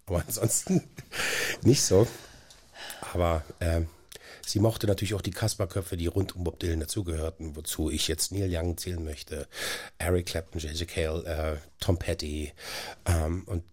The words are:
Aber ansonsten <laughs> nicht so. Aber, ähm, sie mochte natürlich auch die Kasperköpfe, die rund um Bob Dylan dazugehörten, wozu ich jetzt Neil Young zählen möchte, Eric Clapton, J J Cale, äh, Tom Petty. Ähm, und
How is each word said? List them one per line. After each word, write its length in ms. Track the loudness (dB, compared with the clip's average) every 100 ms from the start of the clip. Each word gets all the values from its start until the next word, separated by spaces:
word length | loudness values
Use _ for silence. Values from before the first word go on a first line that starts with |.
| -2
Aber 180 | 0 0
ansonsten 560 | 0 2 0 2 2 2 -16 -12 -4
<laughs> 380 | -2 0 -2 2
nicht 200 | 6 6
so. 260 | 8 8 6 2 -16 -20 -20 -20 -20 -16 -14 -10 -4
Aber, 300 | 2 4 4 0 -4
ähm, 260 | 0 2 0 -4 -20 -20 -18 -14
sie 140 | -2 2
mochte 300 | 2 2 2
natürlich 260 | 2 2
auch 80 | -2
die 80 | -4
Kasperköpfe, 680 | -2 -2 0 -2 -2 -4 -2
die 120 | 0
rund 260 | 2 0
um 80 | 0
Bob 160 | -4 -2
Dylan 220 | 0 0
dazugehörten, 760 | 0 -4 -2 -2 -2 -4 -10
wozu 340 | -8 -8 -2 0
ich 200 | 0 0
jetzt 240 | 0 -2
Neil 180 | 0 0
Young 240 | 0 0 -2
zählen 260 | -4 -4
möchte, 420 | -6 -8 -10 -10 -10 -8 -6 -6 -10 -6
Eric 280 | 2 2 2
Clapton, 340 | -4 -4 -6
J 120 | -6
J 160 | -4 -4
Cale, 360 | -2 0 0
äh, 320 | -2 -2 -2 -4 -8 -8
Tom 180 | 2 2
Petty. 560 | 2 -2 -2 -4 -6 -8 -12 -10 -10 -8 2
Ähm, 380 | 2 4 0 -2
und 160 | -6 -4